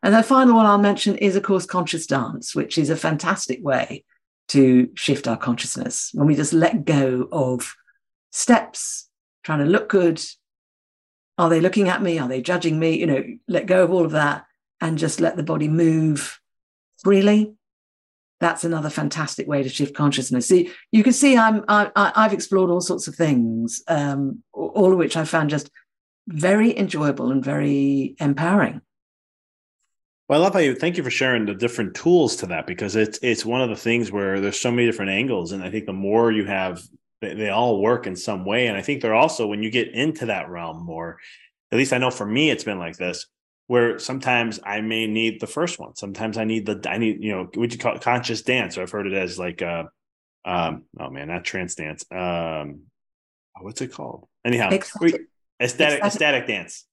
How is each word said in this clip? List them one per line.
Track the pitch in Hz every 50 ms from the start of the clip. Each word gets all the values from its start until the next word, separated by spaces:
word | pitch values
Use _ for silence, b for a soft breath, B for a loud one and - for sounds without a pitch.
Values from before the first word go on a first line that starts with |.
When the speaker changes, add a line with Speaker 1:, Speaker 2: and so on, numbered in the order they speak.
| -
Speaker 1:
And | 185 202
the | 226
final | 226 - 269 262 262 247 233
one | 226 220
I'll | 208 202 208
mention | 202 202 202 196 - 208 196 -
is, | 208 202 180
of | 196 196
course, | - 196 185 180
conscious | - - 180 175 156 - 160 -
dance, | - - 135 123 - - - - - -
which | 151 143 - - 165
is | 151 139
a | 160
fantastic | 151 - 160 156 147 - 175 196 190 - - - - 190
way | 143 135 127 127 - 120 - _ _ _ _ _ _ _ _ _ _
to | - 143 135 131 127 123 123 120 -
shift | - - - 143 131 - -
our | - -
consciousness, | - - 120 - - - - - - - - - - - -
when | - 143 151
we | 151
just | 143 151 - -
let | 160 165 165 - 214 147
go | - 160 143 135 131 127 127 123 -
of | - 165 135 127 127 123 - - - _ _ _ _ _ _ _ _ _ _ _
steps, | - - - - 240 - - - - - - - - - - _ _ _ _ _ _ _ _
trying | - 156 151
to | 143
look | 147 185 220 214 -
good. | - 196 180 170 165 156 - - - _ _ _ _ _ _ _ _ _ _ _ _ _ _ _ _ _ _ _ _ -
Are | 175 165
they | 165 160
looking | 165 185 185 214 196 180
at | 185 -
me? | 220 180 170 160
Are | 135 123
they | 131 131
judging | 123 - 180 180 175 170 160 156
me? | 165 165 160 -
You | - 165
know, | 143 135 - - - - _ -
let | 175 190 -
go | 185 180 185 185
of | 165
all | 185 185 170
of | 160
that | 151 151 151 147 143 147 - _ _ _ _ _ _ _
and | - 165 160 147
just | 156 156 - -
let | 170 165 -
the | 180 156
body | 156 160 151 151 151
move | 151 165 170 160 160 160 156 156 151 143 - - - - _ _ _ _ _ _ _ _ _ _ _ _ -
freely. | 190 202 196 196 202 208 214 214 214 214 _ _ _ _ _ _ _ _ _ _ _ _ _ _ _ _ _
That's | - 170 160 - -
another | 165 165 160 151 151
fantastic | 147 - 151 147 - 160 156 139 - - 135 139
way | 147 143 135
to | 131
shift | - - 143 135 143
consciousness. | - 151 143 139 139 127 - 123 127 120 -
See, | 185 180 170 B B B B B
you | - 220 208
can | 254 247
see | - 285 285 262 240
I'm, | 226 220 220 214 208 -
I, | 208 208 208 202 -
I, | - 202 185 -
I've | 208 220 220 202
explored | 180 - - 196 190 185 180
all | 175 180
sorts | 180 - 180 - - -
of | 147
things, | - 170 156 143 123 117 117 113 113 117 113 - - _ -
um, | 165 151 143 143 139 139 139 135 - - _ _ _
a-, | -
all | - - - 208 196 185
of | 190 180
which | 165 - - 170
I | 156
found | 151 - 160 156 147
just | 147 147 143 - b b b b _ _ _ _ _ _ _ -
very | 175 151 151 180 196 214 220 233 - -
enjoyable | 196 185 - 156 151 147 139 - 127 123
and | 135 135 131
very | 135 147 147 147 143 143 139 139 139 139 139 135 131 - _
empowering. | 156 143 139 139 156 170 190 202 160 - - 147 _ _ _ _ _ _ _ _ _ _ _ _ _ _ _ _ _ _ _ _ _ _ _ _ _ _ _ _ _ _
Speaker 2:
Well, | 143 151
I | 170
love | 196 196
how | 190
you, | 165 143 127
thank | - - 170 175 175
you | 151
for | 127
sharing | 120 - 135 131 127 117 107
the | 101 101
different | 95 117 117 - - 113 92 -
tools | - - 165 175 180 156 113 - -
to | - 92
that, | 87 80 78
because | - 90 90 110 101 95
it's, | 110 110 104 - -
it's | - 123 117 110 -
one | 110 117 127
of | 131 120
the | 107
things | 101 - 117 117 120 117 101
where | 95 101 98 98 95 98
there's | 98 101 101 -
so | - 123
many | 117 120 120 117
different | 104 - 101 98
angles. | 98 98 123 135 120 98 87 82
And | 95 98 92
I | 92
think | 101 110 -
the | - 92
more | 95 98 98 104 113 117 117
you | 110 107 101
have, | 98 101 95 95 92 90 85 - - _ _ _ _ _ _
they, | - 101 80
they | 104 107 104
all | 98 95 107 123 113 98
work | 101 110 123 117 - 101
in | 92
some | 87 - - 107 95 92
way. | 95 104 120 127 117
And | 104
I | 98
think | - - 147 127
they're | - 113 110
also, | 113 135 160 - - 120 104
when | 104 104 107
you | 110
get | 107 123 113 - -
into | 113 135 156 156 - -
that | 113 104 92 76 73
realm | 90 87 85 82 82 82 85
more, | 85 82 82 82 85 82 B B B B B B B B _ _ _
at | - 113
least | 135 135 -
I | 123
know | 131 127
for | 123 - 107
me, | 101 107 131 156 156
it's | 127 - -
been | 113 104 92
like | 87 85 - -
this, | 90 90 87 - - _ _ _ _ _ _ _ _ _
where | 123 120 117 117 110 -
sometimes | - - 131 135 131 131 123 120 120 117 107 - -
I | 98 101 107
may | 107 110 113 113 113
need | 110 107 110 113 113 107 -
the | - 107
first | - 147 170 170 170 -
one. | - - -
Sometimes | - - 98 95 90 110 110 101 113
I | 113
need | 110 110 113 101
the, | 104 104 101 - -
I | 92 104
need, | 117 110 101 - 104
you | 107
know, | 104 92 92 90 -
what | - 117 120
you | 120 123
call | - 120 -
it, | -
conscious | - 123 120 123 120 - 117 110
dance. | - - 123 127 110 92 - -
Or |
I've | 90 87
heard | - 104 101
it | 98 95
as | 98 92 90 87 90
like, | 90 90 85 -
a, | 92 85 85 85 82 82 _ _ _ _ _ _ _ _ _ _ _
um, | 90 90 87 85 82 80 - _ _ _ -
oh | - 67
man, | 67 69 71 76
not | 85 87 85
trance | - - 95 92 90 -
dance. | - 80 78 78 76 - _
Um, | - 92 90 90 87 85 85 82 80 78 76 73 71 73 - _ _ _ _ _ _ _ _ _ _ _ _ _ _ -
what's | 95 98 110 -
it | 135 127 -
called? | - - 127 117 - - _ _ _ _
Anyhow, | 117 123 120 113 98
Speaker 1:
Ecstatic. | 190 196 - - - 214
Speaker 2:
we, | 170 170 160 - - _ _ _ _ _ _ _ 120
ecstatic, | 123 120 - 156 151 147 139
Speaker 1:
Ecstatic. | -
Speaker 2:
ecstatic | - - - 156 147 143 127 - 123
dance. | 110 98 87 - - - _ _